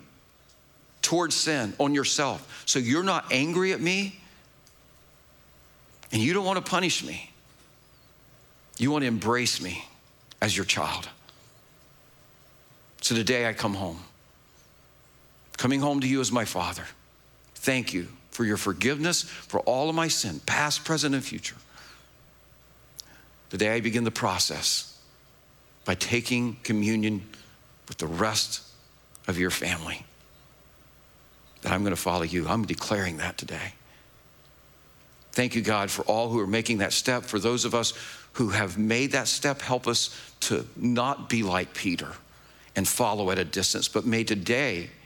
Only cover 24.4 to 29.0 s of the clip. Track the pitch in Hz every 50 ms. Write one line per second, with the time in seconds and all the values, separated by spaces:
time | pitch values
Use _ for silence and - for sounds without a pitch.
24.4 | - - 76 71 - - - - - - - - - - - - - - - -
25.4 | _ - - - - - - - - 101 90 - - - 120 120 - - 123 120
26.4 | 120 120 110 - - - 113 104 104 107 113 107 107 107 107 98 92 - - -
27.4 | - - - - - - - - - - - - 80 78 82 85 110 110 110 -
28.4 | - - - - - - - - - - - -